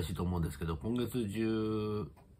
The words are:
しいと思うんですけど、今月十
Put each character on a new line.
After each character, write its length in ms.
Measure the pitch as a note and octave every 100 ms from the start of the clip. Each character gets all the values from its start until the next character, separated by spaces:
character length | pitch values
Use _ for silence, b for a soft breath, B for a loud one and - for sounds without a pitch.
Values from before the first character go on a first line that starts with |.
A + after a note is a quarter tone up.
し 80 | E2
い 20 |
と 80 | -
思 160 | F2 F2
う 40 |
ん 20 |
で 80 | D2+
す 80 | -
け 60 | E2
ど、 120 | E2
今 160 | A2
月 340 | B2 A2+ B2+ G#2
十 800 | G#2 A2 A2 A2 G#2+ G#2+ G#2 D#2 - -